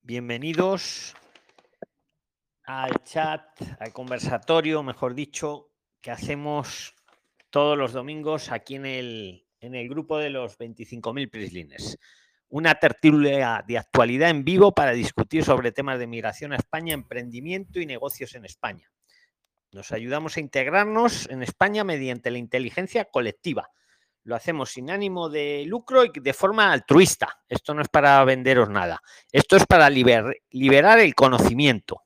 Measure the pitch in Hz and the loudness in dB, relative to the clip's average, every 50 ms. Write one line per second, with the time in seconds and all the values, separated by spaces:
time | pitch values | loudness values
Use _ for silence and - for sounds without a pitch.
0 | _ 123 120 123 123 120 120 117 135 160 165 156 180 190 190 180 - - - - | _ -10 -12 -10 -8 -8 -10 -8 -8 -8 -4 -2 -2 -2 -2 -4 -6 -12 -14 -14
1 | - - - _ _ _ _ _ _ _ _ _ _ _ _ _ - _ _ _ | -16 -20 -20 _ _ _ _ _ _ _ _ _ _ _ _ _ -20 _ _ _
2 | _ _ _ _ _ _ _ _ _ _ _ _ _ - 131 131 131 131 131 - | _ _ _ _ _ _ _ _ _ _ _ _ _ -14 -10 -8 -8 -6 -6 -8
3 | _ - - 160 156 156 156 156 _ _ _ _ - - - - 107 113 _ - | _ -6 -6 -4 -4 -4 -6 -10 _ _ _ _ -18 -18 -16 -16 -16 -16 _ -16
4 | 127 127 127 120 - - 131 120 _ - 165 165 156 156 156 151 147 131 120 - | -12 -10 -10 -8 -6 -6 -6 -6 _ -2 -2 0 0 -2 -4 -6 -6 -8 -10 -8
5 | - 127 123 135 147 139 - - - 151 147 143 _ _ _ _ _ _ _ _ | -8 -8 -6 -8 -12 -12 -12 -12 -10 -10 -12 -12 _ _ _ _ _ _ _ _
6 | _ - 120 - - - 147 143 147 147 147 147 135 - - - - - _ _ | _ -16 -14 -12 -10 -10 -10 -8 -8 -6 -6 -6 -8 -8 -14 -16 -18 -20 _ _
7 | _ _ _ _ _ _ _ _ _ _ - 143 147 147 151 147 135 120 117 131 | _ _ _ _ _ _ _ _ _ _ 0 0 2 2 0 -2 -2 -6 -6 -8
8 | 123 139 151 156 151 151 156 151 - - 123 113 _ - 135 135 139 135 131 127 | -12 -12 -14 -10 -8 -6 -6 -6 -8 -10 -12 -12 _ -12 -16 -12 -12 -10 -10 -10
9 | 123 120 113 110 104 95 90 90 _ _ _ _ - 123 127 127 120 120 139 156 | -10 -10 -12 -12 -14 -14 -16 -20 _ _ _ _ -20 -14 -12 -12 -12 -10 -10 -12
10 | 156 160 160 151 151 147 139 131 127 113 - _ 123 117 113 _ 113 _ - 120 | -8 _ -6 -6 -6 -6 -8 -8 -10 -12 -14 _ -18 -18 -16 _ -18 _ -16 -12
11 | - 117 117 139 139 117 - 113 104 92 85 90 82 73 - - - 107 - - | -10 -10 -8 -8 -10 -10 -12 -14 -14 -14 -14 -16 -18 -18 -18 -16 -16 -16 -16 -18
12 | _ _ _ _ _ _ _ _ _ _ - 143 165 165 156 - - 156 120 _ | _ _ _ _ _ _ _ _ _ _ -10 -2 2 2 2 4 2 0 0 _
13 | - 156 151 151 143 143 139 139 131 120 113 104 - 101 117 113 - _ - 127 | 4 6 6 6 4 2 2 0 0 -2 -2 -6 -6 -6 -8 -8 -8 _ 2 2
14 | 120 117 123 131 151 170 165 147 135 139 180 190 202 202 190 - 147 135 120 123 | 2 2 2 0 0 0 0 0 -2 -2 4 6 6 6 6 2 0 0 0 -2
15 | 110 - - - - - - 160 151 - 139 127 127 120 113 - 139 139 131 123 | -4 -6 -4 -6 -6 -4 -2 -4 0 2 0 0 0 -4 -4 -4 -6 -6 -6 -8
16 | 123 117 117 117 110 110 104 - 151 147 143 127 - _ - 160 165 165 156 143 | -8 -10 -10 -8 -8 -10 -10 -10 -12 -10 -6 -8 -6 _ -8 -10 -6 -6 -8 -8
17 | 120 _ 120 123 120 123 117 120 135 160 180 190 196 _ - 185 170 151 131 117 | -8 _ -12 -12 -12 -12 -14 -14 -12 -10 -10 -10 -10 _ -10 -10 -10 -10 -10 -10
18 | 131 143 - - 135 - - 123 107 95 - _ - 117 98 87 _ _ _ _ | -10 -10 -10 -12 -14 -16 -16 -20 -20 -20 -20 _ -12 -12 -12 -12 _ _ _ _
19 | _ _ _ _ _ _ _ _ _ _ _ _ _ _ _ 98 98 - 113 113 | _ _ _ _ _ _ _ _ _ _ _ _ _ _ _ -20 -16 -12 -10 -10
20 | 117 123 131 151 156 156 - 170 151 135 - 139 131 135 160 190 208 214 214 220 | -8 -8 -8 -8 -8 -8 -10 -10 -12 -6 -4 -4 -4 0 0 0 0 2 0 0
21 | 233 240 - - - - 135 131 127 117 - _ 185 196 208 214 208 190 170 143 | 0 0 -2 -4 -12 -12 -10 -10 -10 -10 -2 _ 0 0 0 -2 -4 -2 -4 -6
22 | 135 131 123 120 _ 123 120 123 120 110 - 127 131 117 - - 185 185 - 233 | -4 -6 -8 -6 _ -8 -8 -8 -10 -4 -4 -4 -4 -4 -8 -8 -10 -4 -4 -6
23 | 202 _ _ 135 123 110 - _ _ 180 139 107 - - _ _ _ _ _ _ | -6 _ _ -2 -2 -2 -6 _ _ -6 -6 -6 -8 -10 _ _ _ _ _ _
24 | _ _ _ _ _ 101 117 113 - - 165 151 131 - - 131 127 143 180 196 | _ _ _ _ _ -10 -10 -8 -6 -6 -6 -6 -6 -10 -10 -14 -12 -10 -8 -6
25 | 202 196 185 180 170 160 147 151 147 147 147 143 147 156 202 240 - - 254 262 | -6 -6 -6 -6 -8 -6 -6 -6 -6 -6 -6 -8 -8 -8 -8 -10 -8 2 4 4
26 | 247 240 - 147 127 139 127 - - 190 208 220 208 196 165 131 - - 139 160 | 4 4 0 -6 -4 -4 -2 0 0 0 2 4 4 4 4 2 2 6 8 8
27 | 190 - - - - - - _ _ _ 123 120 _ - 151 151 147 - - 156 | 8 8 4 -2 -4 -6 -6 _ _ _ -8 -8 _ -6 -6 -6 -6 2 2 4
28 | 143 143 139 139 135 131 131 127 127 131 135 123 117 104 101 101 90 87 82 78 | 6 8 8 8 8 6 4 2 2 2 4 4 4 2 2 -4 -2 -4 -6 -8
29 | _ _ - - _ _ - 135 - - - 190 - - 196 175 151 143 143 131 | _ _ -20 -20 _ _ 0 0 4 6 6 6 6 8 8 8 8 8 6 6
30 | 127 123 120 117 107 123 139 - _ _ - 127 131 135 135 139 151 196 220 226 | 4 6 4 4 2 -4 -8 -10 _ _ -8 0 4 6 6 8 8 8 8 8
31 | 214 165 127 - 139 131 127 113 - - 117 123 147 143 123 101 _ - - - | 6 4 6 6 4 6 6 4 2 2 2 2 2 2 2 0 _ -12 -14 -14
32 | _ | _